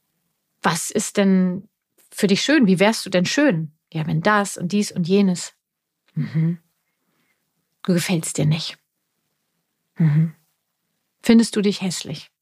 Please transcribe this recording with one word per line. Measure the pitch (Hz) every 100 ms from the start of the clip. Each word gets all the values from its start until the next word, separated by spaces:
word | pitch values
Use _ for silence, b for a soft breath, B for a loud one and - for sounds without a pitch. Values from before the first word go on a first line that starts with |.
| _ _ _ _ _ _
Was | 185 165 -
ist | - - -
denn | 196 190 185 180 - _ _ _ _
für | - 196
dich | 202
schön? | - 302 220
Wie | 180
wärst | 202 220
du | -
denn | 185 180
schön? | - 294 170 156 _ _
Ja, | 160 156
wenn | 156
das | 180 208 196 -
und | 175
dies | 208 202
und | - 165
jenes. | 196 202 175 - _ _ _ _ _ _
Mhm. | - 110 135 160 170 _ _ _ _ _ _ _ _ _ _ _ _
Du | -
gefällst | 175 - 175 - -
dir | 151
nicht. | 160 - - _ _ _ _ _ _ _ _ _ _ _ -
Mhm. | 160 151 165 - _ _ _ _ _ _ _ _
Findest | - 226 226 214
du |
dich | 202 190
hässlich? | 190 160 - 151 - _